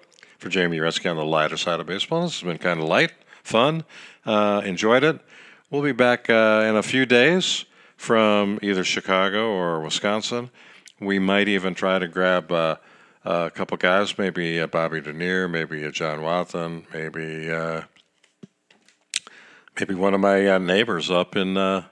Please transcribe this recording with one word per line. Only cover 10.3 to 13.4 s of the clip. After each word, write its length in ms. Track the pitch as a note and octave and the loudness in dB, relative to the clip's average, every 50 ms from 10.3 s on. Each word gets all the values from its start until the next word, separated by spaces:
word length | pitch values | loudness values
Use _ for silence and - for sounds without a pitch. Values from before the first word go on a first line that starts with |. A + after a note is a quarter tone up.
| A#2+ A#2+ A#2+ B2 _ - - - - - - - - - | -6 -6 -8 -10 _ -20 -20 -20 -20 -20 -20 -20 -16 -8
We 180 | G2+ G2 G2 G2 | -4 -2 0 2
might 300 | F#2+ F#2+ G2 G2+ G2+ G#2 | 2 2 2 2 2 2
even 260 | G2+ F#2+ F2+ F#2+ F2 | 0 0 -2 -4 -4
try 240 | - G2+ F#2+ F#2+ F#2 | -2 0 0 0 0
to 80 | F#2 E2+ | -2 -2
grab, 440 | D#2+ F#2 F#2 F#2 F2+ F2+ E2 E2 | -2 0 2 2 2 2 0 0
uh, 260 | F2 E2 E2 D#2+ D#2 - _ - - - _ _ _ _ - | -2 0 0 0 -2 -4 _ -18 -20 -20 _ _ _ _ -6
a 280 | - F2 E2+ | -4 -2 -2